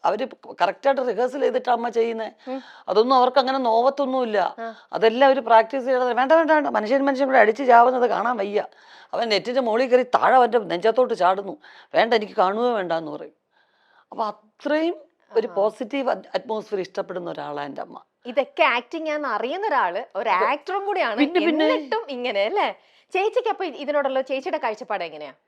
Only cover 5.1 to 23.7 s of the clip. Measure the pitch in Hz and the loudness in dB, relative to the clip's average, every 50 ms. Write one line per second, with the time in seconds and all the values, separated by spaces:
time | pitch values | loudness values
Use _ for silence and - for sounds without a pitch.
5.1 | 220 247 277 269 269 262 - 226 233 220 226 226 277 269 240 254 262 247 254 247 | 4 6 6 6 6 4 2 6 6 6 6 4 -2 -6 -2 0 0 0 0 0
6.1 | 233 226 254 269 320 330 330 294 311 302 285 262 240 214 214 214 254 277 277 277 | 0 0 2 4 4 4 6 4 2 2 2 0 -2 -2 0 2 0 2 2 0
7.1 | 277 254 277 262 262 254 208 208 214 - 285 247 240 233 240 254 247 254 240 240 | 0 0 0 2 6 6 6 4 4 0 4 6 8 8 8 6 4 2 0 0
8.1 | 190 175 202 233 247 220 196 208 202 208 - - _ _ _ - - - - _ | 0 0 -2 -2 -2 -2 -4 -2 -2 -4 -4 -4 _ _ _ -20 -20 -20 -16 _
9.1 | - 165 233 226 214 190 - 226 247 269 254 233 214 233 262 247 240 254 254 247 | -6 -4 -2 0 0 -2 -2 -2 -2 -2 0 0 0 0 2 4 4 2 2 2
10.1 | - - - 180 233 262 247 233 208 247 208 170 165 175 170 220 226 247 254 226 | 0 2 4 6 6 6 4 4 2 0 0 0 -6 0 0 0 2 2 0 0
11.1 | 226 170 180 180 190 190 196 196 - - _ - - - - _ - 156 202 233 | 0 0 2 2 2 0 -4 -10 -12 -14 _ -20 -20 -20 -20 _ 2 2 2 4
12.1 | 240 220 214 185 - 214 185 185 196 220 240 247 240 214 185 170 165 165 165 151 | 2 0 0 -2 0 0 0 0 2 0 0 0 0 -2 -2 -2 -4 -4 -4 -8
13.1 | 147 151 156 - _ _ _ _ _ _ _ _ _ _ _ _ _ _ _ _ | -12 -12 -14 -16 _ _ _ _ _ _ _ _ _ _ _ _ _ _ _ _
14.1 | - 277 226 208 208 _ _ _ _ _ - 294 294 302 320 339 349 - - _ | -8 -6 -6 -6 -6 _ _ _ _ _ -4 -2 0 0 0 -2 -4 -6 -14 _
15.1 | _ _ _ _ 214 226 226 - 175 190 196 214 214 - 262 214 277 277 262 240 | _ _ _ _ -4 -2 -2 -2 -2 0 0 0 0 -4 -10 -6 -4 -4 -2 -2
16.1 | - 190 214 - - 190 185 247 220 214 196 - 214 196 180 175 _ 202 185 165 | -2 -4 -6 -8 -8 -8 -6 -6 -8 -8 -8 -6 -6 -6 -6 -6 _ -8 -8 -8
17.1 | 180 180 175 170 160 156 147 147 147 147 143 143 135 - - - - - - _ | -8 -10 -8 -10 -10 -10 -10 -10 -8 -8 -10 -10 -10 -12 -14 -14 -16 -20 -20 _
18.1 | _ _ _ 240 240 277 262 269 _ - 330 277 233 247 240 _ - 330 320 311 | _ _ _ -6 -4 -4 -4 -4 _ 2 2 2 2 0 -4 _ -10 -8 -6 -4
19.1 | 294 302 294 269 220 208 - 247 302 370 403 440 311 254 208 180 170 196 240 - | -4 -4 -4 -4 -4 -4 -4 -6 -6 -4 -4 -2 0 0 0 0 -2 -6 -10 -8
20.1 | _ 190 - 226 190 185 196 220 277 294 - - 381 403 392 403 415 370 311 240 | _ -6 -2 0 0 2 2 0 -2 -4 -4 -6 -6 -6 -4 -4 -2 -2 -2 -2
21.1 | 214 226 294 285 349 359 302 339 302 302 311 311 311 311 302 262 - 440 466 - | 0 0 0 2 2 0 0 2 0 2 2 2 0 0 -2 -4 -6 -6 -6 -8
22.1 | 277 247 247 254 240 196 196 220 370 415 330 240 190 _ _ _ _ _ _ _ | -10 -8 -6 -4 -2 0 -2 0 0 -2 -2 -2 -4 _ _ _ _ _ _ _
23.1 | - - 392 427 427 508 415 453 381 392 403 339 | -4 -2 -2 0 -2 -2 -2 -2 -4 -4 -6 -8